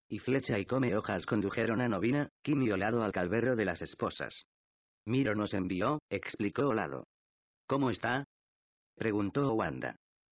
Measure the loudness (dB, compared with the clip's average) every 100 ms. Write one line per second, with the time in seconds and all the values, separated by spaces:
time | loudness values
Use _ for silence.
0 | -10 -6 0 0 2 0 0 0 2 0
1 | 0 -2 0 0 0 0 0 2 0 2
2 | 2 0 -2 _ 0 2 2 2 2 2
3 | 2 0 0 2 2 2 0 -2 -6 -4
4 | -4 -4 -8 -10 -16 _ _ _ _ _
5 | -2 0 0 0 0 -2 -2 0 0 -2
6 | -4 -6 -6 -4 -2 0 0 0 -2 -6
7 | -12 _ _ _ _ _ -2 0 2 0
8 | 0 -2 -4 _ _ _ _ _ _ -4
9 | 0 2 0 2 2 2 0 -2 -6 -8
10 | _ _ _